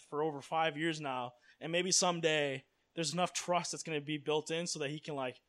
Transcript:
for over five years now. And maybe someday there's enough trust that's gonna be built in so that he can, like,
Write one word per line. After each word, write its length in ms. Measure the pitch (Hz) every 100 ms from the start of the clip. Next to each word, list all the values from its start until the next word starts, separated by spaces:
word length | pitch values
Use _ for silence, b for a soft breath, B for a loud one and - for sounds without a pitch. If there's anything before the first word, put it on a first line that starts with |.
| -
for 120 | 147
over 200 | 156 143
five 360 | - 160 160 147
years 220 | 165 156
now. 320 | 147 127 123 - b b
And 100 | 147
maybe 200 | 170 180
someday 760 | 175 180 175 165 156 143 135 - _ _ -
there's 180 | 160
enough 180 | 165 175
trust 400 | - - 175 165
that's 120 | 151
gonna 180 | - 151
be 160 | 143 156
built 340 | 147 151 147
in 160 | 160 175
so 120 | 156
that 100 | 139
he 100 | 151
can, 160 | - 143
like, 220 | 127 120